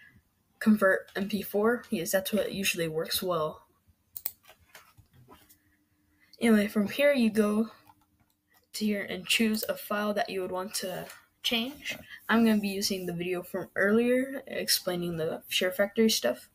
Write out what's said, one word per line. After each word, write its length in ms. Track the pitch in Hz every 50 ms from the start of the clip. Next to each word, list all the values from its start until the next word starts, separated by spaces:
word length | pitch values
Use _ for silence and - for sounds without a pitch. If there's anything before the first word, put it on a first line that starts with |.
| - - _ _ _ _ _ _ _ _ _ -
convert 520 | - 220 214 208 196 190 185 - - - -
M 100 | 190 196
P 140 | 202 214 196
four, 420 | - - - 202 208 226 247 233 - -
because 240 | 220 214 170 - -
that's 180 | 190 190 -
what 220 | - 196 180 - -
usually 340 | 190 190 - - 175 165
works 340 | 160 156 160 185 214 - -
well. 460 | 196 185 175 165 156 156 165 - - _ _ _ _ _ _ _ _ _ - - - - - _ _ - - _ _ _ - - - _ _ _ - _ _ - - - - - _ _ - _ _ _ _ _ _ _ _ _ _ _ _ _ _ _ _ -
Anyway, 280 | - 233 220 208 202
from 200 | 214 - 214 202
here, 240 | 202 - - 285 285
you 180 | 285 262 233 220
go 420 | 202 220 208 208 208 214 226 220 - - _ - - _ _ _ _ _ _ _ _ _ _ _ _ _ _ _
to 140 | - - 214
here 180 | 208 208 202 -
and 240 | - - 185 180
choose 380 | - - - 226 220 220 214 -
a 80 | - 185
file 380 | - - - 214 208 208 208 208
that 160 | 202 - -
you 100 | 185 190
would 120 | 185 180
want 220 | 180 185 185 220 -
to 300 | - - 185 180 165 165 - - - - _ _ _ -
change. 540 | - 240 226 233 262 302 - - - - - - - - - - -
I'm 160 | 214 226 233
gonna 160 | 220 214 208
be 80 | 202 202
using 360 | 196 196 208 - 202 185 180
the 60 | 180
video 320 | 170 170 175 180 180 175 180
from 240 | - - 185 165 - -
earlier 680 | - 190 202 208 233 240 240 247 254 262 269 277 - -
explaining 680 | - - - 190 214 - - - 180 180 175 175 175 170
the 240 | 160 160 165 165 - - -
Share 240 | - - 196 185 185
Factory 360 | - 202 208 - - 226 220
stuff. 380 | 220 - - 240 247 - - -